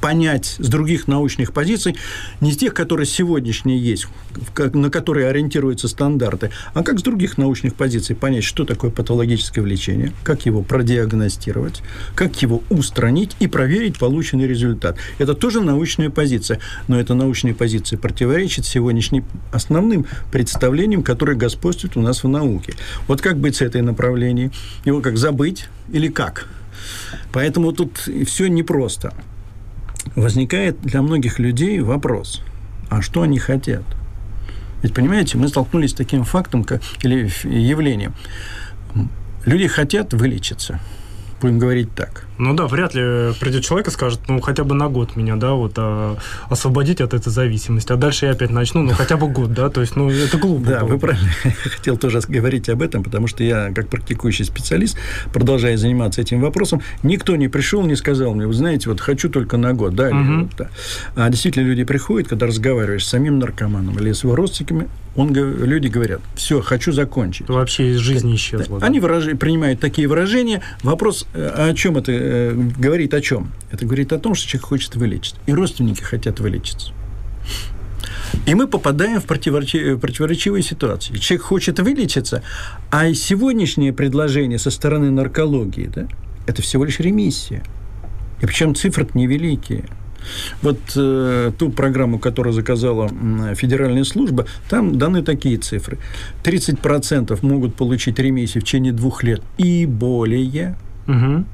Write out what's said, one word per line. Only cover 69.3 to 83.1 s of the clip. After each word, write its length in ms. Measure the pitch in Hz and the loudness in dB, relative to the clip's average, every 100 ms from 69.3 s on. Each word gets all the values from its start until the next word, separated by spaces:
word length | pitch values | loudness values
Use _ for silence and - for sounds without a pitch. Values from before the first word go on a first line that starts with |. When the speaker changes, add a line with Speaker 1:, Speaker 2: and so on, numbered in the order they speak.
| 143 | 0
Speaker 1:
принимают 420 | - 160 151 127 | 2 2 2 2
такие 280 | 151 - 143 | 0 0 2
выражения. 540 | 156 190 240 240 202 - - | 2 4 2 2 0 -4 -4
Вопрос, 460 | - 170 214 - - 165 | 0 2 2 0 -6 -4
э, 340 | - 139 160 | -4 2 2
о 40 | 165 | 2
чём 220 | 190 151 | 2 2
это, 140 | 123 | 0
э, 200 | 123 131 123 120 117 123 120 | 0 2 2 2 2 0 2
говорит 340 | 131 170 143 | 2 2 2
о 60 | 147 | 0
чём? 320 | 139 123 87 - - | 0 -2 -2 -10 -10
Это 120 | 98 113 | -6 -2
говорит 280 | 131 135 | 0 0
о 60 | 160 | 0
том, 160 | 226 190 | 0 -2
что 120 | - | -2
человек 200 | 131 - | -6 -2
хочет 280 | 139 - 120 | -2 -2 -2
вылечиться. 400 | 117 95 - - - | -2 -2 -6 -6 0
И 60 | |
родственники 480 | 147 185 - 117 104 | 2 2 2 0 0
хотят 380 | - 117 113 101 | -4 -2 -2 -2
вылечиться. 540 | 107 92 - - - - - - - - - - - - - - - - - - - | -2 -2 -4 -8 -8 -8 -8 -8 -8 -6 -6 -6 -6 -6 -6 -6 -6 -6 -4 -2 2
И 100 | 165 | 4
мы 120 | 269 | 4
попадаем 520 | 196 147 143 196 220 | 2 0 2 2 0
в 60 | - | 0
противоречи-, 720 | 143 - 143 139 165 151 131 | 0 2 0 0 0 0 0
противоречивые 640 | 135 120 151 165 202 202 | -2 -2 0 0 0 0
ситуации. 520 | - 156 127 95 - 104 | -2 -2 -2 -2 -4 -4
Человек 260 | - 180 - | 0 0 2
хочет 340 | 190 185 160 | 0 2 2
вылечиться, 600 | 185 277 220 - 120 120 - - - - - | 2 2 0 0 -2 -6 -6 -10 -10 -10 -2
а 180 | 151 | 2
и 60 | 165 | 2